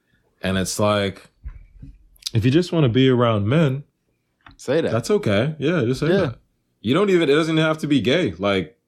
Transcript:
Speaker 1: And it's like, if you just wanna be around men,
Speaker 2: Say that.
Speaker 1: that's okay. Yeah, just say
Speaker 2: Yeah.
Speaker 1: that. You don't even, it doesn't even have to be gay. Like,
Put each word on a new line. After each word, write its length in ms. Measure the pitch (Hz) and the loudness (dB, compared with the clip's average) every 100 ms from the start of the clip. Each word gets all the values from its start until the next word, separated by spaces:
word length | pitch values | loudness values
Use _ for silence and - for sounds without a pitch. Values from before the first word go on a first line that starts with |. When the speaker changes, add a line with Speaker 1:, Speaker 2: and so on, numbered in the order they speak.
| _ _ _ _ | _ _ _ _
Speaker 1:
And 160 | 92 95 | -6 -4
it's 240 | 92 - | -4 -2
like, 480 | 104 104 98 95 - _ - - - - - - _ _ - | 0 0 -2 -6 -16 _ -20 -20 -20 -20 -20 -20 _ _ -6
if 140 | 117 123 | -2 2
you 40 | |
just 220 | 147 180 | 2 0
wanna 160 | 170 135 | 0 0
be 220 | 113 131 | 2 2
around 360 | 123 120 107 104 | 2 2 0 0
men, 380 | 147 151 135 - _ _ _ _ _ - - | 0 0 -2 -10 _ _ _ _ _ -20 -14
Speaker 2:
Say 240 | - 156 | -4 -2
that. 100 | 117 | 0
Speaker 1:
that's 200 | 110 - | -2 0
okay. 440 | 208 208 101 139 156 | -2 0 0 -2 -2
Yeah, 240 | 139 175 | -2 -2
just 160 | 113 131 | -2 -2
say 80 | 156 | 0
Speaker 2:
Yeah. 80 | 196 | 0
Speaker 1:
that. 160 | 156 - _ _ _ _ | 0 -6 _ _ _ _
You 120 | 104 | -2
don't 160 | 160 202 | 0 2
even, 180 | 180 156 | 2 4
it 60 | |
doesn't 200 | 147 160 160 | 2 2 0
even 40 | 160 | 0
have 100 | 156 | 0
to 80 | 147 | 0
be 140 | 143 | 0
gay. 320 | 104 160 139 85 | 2 0 0 -2
Like, 400 | 101 98 90 - | -2 -2 -2 -10